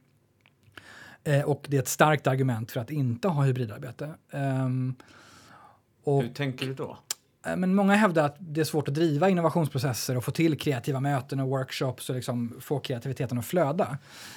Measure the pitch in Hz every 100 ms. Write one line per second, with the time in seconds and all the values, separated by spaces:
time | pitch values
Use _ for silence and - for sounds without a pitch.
0 | _ _ _ _ _ _ _ - - -
1 | - - - 139 143 143 - 139 - -
2 | 156 147 139 131 131 110 113 131 113 151
3 | 127 117 202 147 135 127 117 123 139 -
4 | 147 160 _ 143 139 131 131 127 127 127
5 | - - - - - - - _ _ _
6 | - 139 117 - 139 127 131 135 117 -
7 | - - _ _ 160 170 185 196 196 202
8 | 214 160 147 - 175 151 151 156 143 143
9 | 165 143 185 180 160 175 147 131 135 117
10 | - 127 127 - 165 139 156 123 - 131
11 | 143 139 131 139 131 131 131 - 135 123
12 | - 127 120 120 117 - - 143 - 120
13 | 135 123 131 123 110 180 143 170 - -
14 | - - -